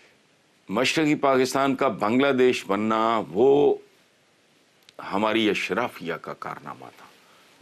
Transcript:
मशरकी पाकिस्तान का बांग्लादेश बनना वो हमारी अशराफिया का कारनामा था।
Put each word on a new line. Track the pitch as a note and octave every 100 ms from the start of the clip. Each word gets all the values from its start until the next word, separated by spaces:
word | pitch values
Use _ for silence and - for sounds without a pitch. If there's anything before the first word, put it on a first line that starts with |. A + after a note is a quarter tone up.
| _ _ _ _ _ _ -
मशरकी | G2+ E3+ - D3+ C#3
पाकिस्तान | C#3+ C3 C3 C#3 C3+ C3
का | C3+
बांग्लादेश | F#2+ G#2 B2+ C#3 B2+ B2+ B2 -
बनना | G2 A2 A2 A2+ A2+
वो | D2 F2 C3 C#3+ C#3 - - _ _ _ _ _ _ _ _ _ - -
हमारी | E2 F#2+ G#2+ A2 G#2
अशराफिया | F2+ - F#2 B2 - E2+ D#2
का | -
कारनामा | - - - D2 B1 B1+
था। | - - - _ _ _ _